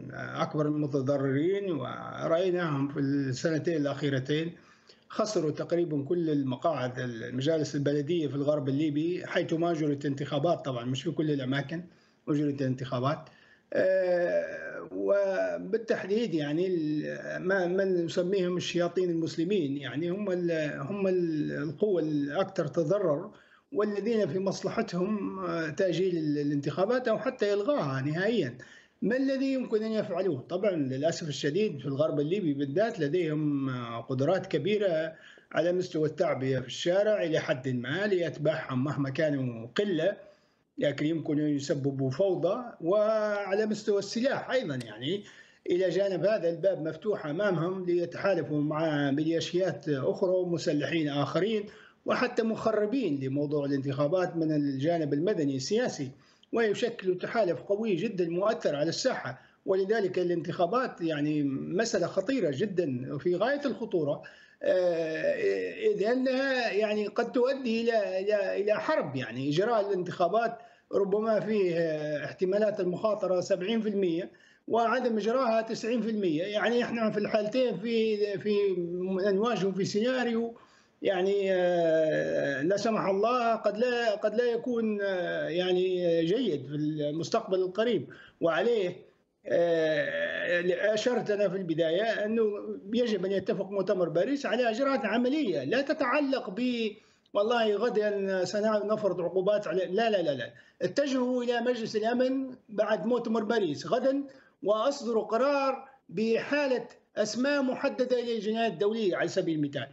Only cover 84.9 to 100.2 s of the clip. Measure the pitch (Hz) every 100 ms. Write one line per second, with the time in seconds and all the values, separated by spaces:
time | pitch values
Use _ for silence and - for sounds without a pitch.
84.9 | 208 202 185 170 165 151 165 185 185 185
85.9 | 180 175 165 165 226 240 139 131 147 151
86.9 | 151 147 156 - 220 220 185 185 196 233
87.9 | 196 - - - _ 165 160 220 226 180
88.9 | 175 - _ _ _ - 170 170 165 156
89.9 | 151 143 165 165 165 170 175 180 175 202
90.9 | 220 247 233 170 202 202 190 175 160 165
91.9 | 170 226 190 214 226 214 202 208 196 190
92.9 | 226 240 202 190 196 190 170 190 196 190
93.9 | 196 170 160 214 285 208 226 240 220 277
94.9 | 269 208 226 247 311 247 151 131 233 277
95.9 | 302 254 285 277 262 - 190 247 240 220
96.9 | - _ _ _ 202 214 240 220 202 240
97.9 | 208 208 202 196 190 175 208 214 214 202
98.9 | 214 202 165 170 180 185 208 170 175 180
99.9 | 190 226 202